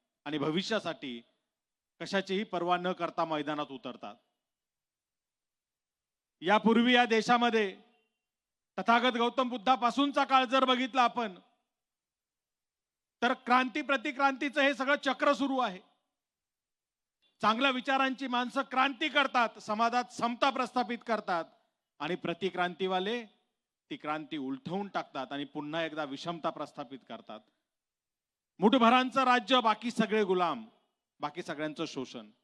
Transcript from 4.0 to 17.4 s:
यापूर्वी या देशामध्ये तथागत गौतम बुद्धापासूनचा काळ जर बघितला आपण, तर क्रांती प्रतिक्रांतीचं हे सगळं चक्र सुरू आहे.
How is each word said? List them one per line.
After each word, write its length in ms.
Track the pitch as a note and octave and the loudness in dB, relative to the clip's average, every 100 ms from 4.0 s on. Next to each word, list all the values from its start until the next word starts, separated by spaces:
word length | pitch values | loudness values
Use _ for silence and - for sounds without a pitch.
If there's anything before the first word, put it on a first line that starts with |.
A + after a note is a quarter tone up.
| G#2+ A2 _ _ _ _ _ _ _ _ _ _ _ _ _ _ _ _ _ _ _ _ _ _ | -16 -18 _ _ _ _ _ _ _ _ _ _ _ _ _ _ _ _ _ _ _ _ _ _
यापूर्वी 520 | E3 G#3 F#3+ A3+ A#3+ | 2 4 6 6 6
या 120 | B3 A#3+ | 6 4
देशामध्ये 760 | A3 G#3+ A#3+ A#3+ A3+ G3+ F#3+ _ _ _ _ _ _ _ _ _ - | 2 4 2 4 2 -2 -6 _ _ _ _ _ _ _ _ _ -4
तथागत 380 | - A#3 B3 A#3 | 2 4 4 2
गौतम 320 | A#3+ C4 B3+ | 0 0 -2
बुद्धापासूनचा 760 | B3 G3 C4 A#3+ A3+ C#4+ C#4+ | -2 0 2 2 2 0 0
काळ 220 | C4+ C4 B3+ | 2 4 4
जर 200 | C4 C4 | 2 4
बघितला 360 | B3+ B3+ B3+ | 2 0 2
आपण, 380 | A#3+ A#3+ A3 F3+ _ _ _ _ _ _ _ _ _ _ _ _ _ _ _ _ _ _ | 2 2 -6 -8 _ _ _ _ _ _ _ _ _ _ _ _ _ _ _ _ _ _
तर 120 | A#3+ | -2
क्रांती 480 | B3+ - B3+ B3+ D4+ | 0 2 2 2 -2
प्रतिक्रांतीचं 800 | C#4 C4+ D4 C4 C#4 C4+ C#4+ D4 | -2 -2 -2 0 0 0 -2 2
हे 120 | C#4 | 2
सगळं 220 | A#3+ C4 C#4+ | 2 0 0
चक्र 380 | C#4 B3+ D4 | 0 0 2
सुरू 260 | A#3 C4+ C4 | 2 0 0
आहे. 200 | A#3 F#3 - _ _ _ _ _ _ _ _ _ _ _ _ _ _ _ | -2 -6 -14 _ _ _ _ _ _ _ _ _ _ _ _ _ _ _